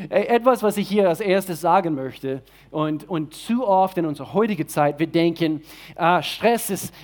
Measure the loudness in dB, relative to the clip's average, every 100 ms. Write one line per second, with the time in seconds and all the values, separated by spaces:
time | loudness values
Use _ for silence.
0 | -2 -2 2 2 4 2 0 0 0 2
1 | 2 2 0 0 0 -2 2 2 2 -4
2 | -6 -8 -8 -8 -10 -20 -10 -4 -2 -4
3 | -4 -6 -6 -10 -4 -2 2 2 2 0
4 | -4 -6 -4 0 0 -2 -2 0 0 0
5 | -2 2 0 2 -2 -2 -8 -20 -18 -2
6 | 2 2 -2 0 0 2 -2 -6 -8 -14